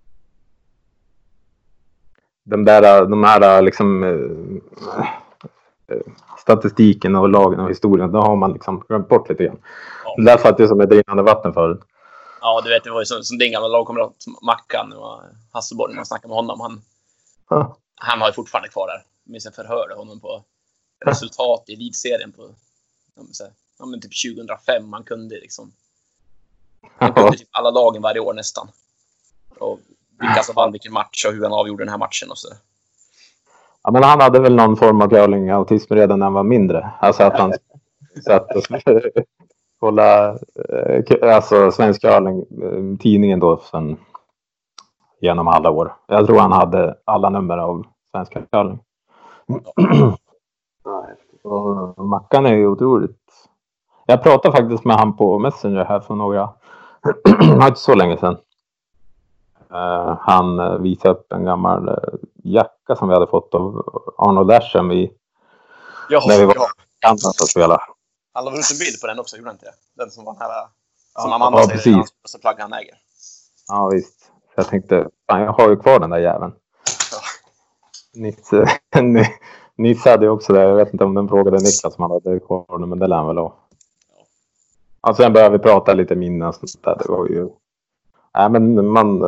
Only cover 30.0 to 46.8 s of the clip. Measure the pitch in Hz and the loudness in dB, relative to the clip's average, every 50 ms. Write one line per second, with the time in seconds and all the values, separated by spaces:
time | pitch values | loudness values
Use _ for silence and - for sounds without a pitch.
30 | _ _ _ - - - 117 110 - - 113 117 - 107 104 104 - 107 110 107 | _ _ _ -10 -6 -4 -2 -2 -2 -4 -4 -4 -4 -4 -4 -10 -18 -10 -10 -10
31 | 104 _ - - - 107 107 107 107 104 104 104 104 104 104 101 107 107 104 104 | -10 _ -10 -8 -6 -6 -6 -6 -8 -6 -4 -4 -6 -6 -8 -12 -12 -10 -10 -10
32 | 107 - - - - - - - - - - _ _ _ _ _ _ _ _ _ | -10 -10 -10 -12 -14 -14 -18 -20 -20 -20 -20 _ _ _ _ _ _ _ _ _
33 | _ _ _ _ _ _ _ _ _ _ _ _ _ _ _ _ - 107 113 131 | _ _ _ _ _ _ _ _ _ _ _ _ _ _ _ _ -6 -2 0 2
34 | 135 139 147 147 135 127 123 131 131 127 123 117 110 110 107 107 120 110 107 104 | 4 4 6 6 4 6 6 4 4 4 4 4 4 2 2 4 4 4 4 4
35 | 104 101 113 104 104 101 101 101 95 92 98 101 92 - 110 104 - - 107 107 | 2 4 4 4 4 4 2 -2 -2 -2 -2 -4 -2 0 -2 -2 -2 0 2 2
36 | 104 95 101 98 98 95 95 98 98 110 127 113 98 90 87 - - - - - | 2 2 2 0 -2 -2 -2 -2 0 0 2 2 2 0 -2 -4 -6 -10 -8 0
37 | 104 101 - - 101 98 - - 98 95 - - _ _ _ _ _ _ _ _ | 0 0 4 4 4 4 4 2 -2 -2 -2 -8 _ _ _ _ _ _ _ _
38 | 143 _ _ 147 - 120 101 92 - - - 98 - - - - - 143 110 113 | _ _ _ -14 -2 0 0 0 0 -2 -6 -6 -6 -6 -10 -6 0 2 2 2
39 | 123 110 - 117 123 _ _ _ _ _ _ _ _ _ _ - 113 107 107 107 | 0 -2 -6 -6 -6 _ _ _ _ _ _ _ _ _ _ -6 -4 -2 2 4
40 | 107 104 104 104 104 104 107 - - _ _ - - - - 62 - - 65 64 | 4 6 6 4 4 0 -4 -10 -18 _ _ -16 -12 -8 -8 -6 -4 -2 -2 -2
41 | - - 123 - 120 117 110 107 104 - 104 101 98 95 - - 113 107 98 - | 2 0 0 2 4 4 4 4 2 2 2 4 4 2 2 0 0 0 0 0
42 | - 110 104 101 95 95 95 92 - _ 113 113 - 92 92 95 95 95 98 98 | 2 2 2 2 2 0 -6 -8 -10 _ -14 -14 -12 -10 -10 -10 -10 -10 -10 -4
43 | - 110 104 101 104 101 95 90 87 85 82 78 - - - 80 80 73 76 - | 0 0 2 2 2 0 0 0 0 0 0 -2 -4 -12 -12 -10 -10 -10 -10 -12
44 | _ _ _ - _ _ _ _ _ _ _ _ _ _ _ _ _ _ _ _ | _ _ _ -20 _ _ _ _ _ _ _ _ _ _ _ _ _ _ _ _
45 | _ _ _ - - 90 87 85 82 82 82 80 80 82 78 78 85 - - _ | _ _ _ -6 -4 -2 -2 -2 0 2 0 2 2 2 0 0 -4 -6 -8 _
46 | _ - 101 107 104 107 110 107 101 95 95 92 87 85 90 92 | _ -2 0 0 2 4 4 4 4 4 4 2 2 2 0 -2